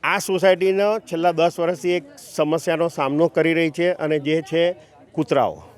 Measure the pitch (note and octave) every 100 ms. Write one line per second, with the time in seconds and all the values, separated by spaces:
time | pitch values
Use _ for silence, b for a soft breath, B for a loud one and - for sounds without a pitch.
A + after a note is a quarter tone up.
0 | D3+ G3 - F#3 F#3 F#3 F#3+ F#3+ G#3 A3
1 | - E3 F3 E3 E3+ - E3+ F3 F3 F3
2 | F3+ - - - D3+ D#3+ F3 D#3+ F3 -
3 | C#3 D3 E3 D#3+ D#3+ E3 E3 D3+ F3 F3+
4 | D3+ D#3 C#3+ D#3+ D#3 D#3+ E3+ F3+ B B
5 | - - D3 C#3 A2 D2+ -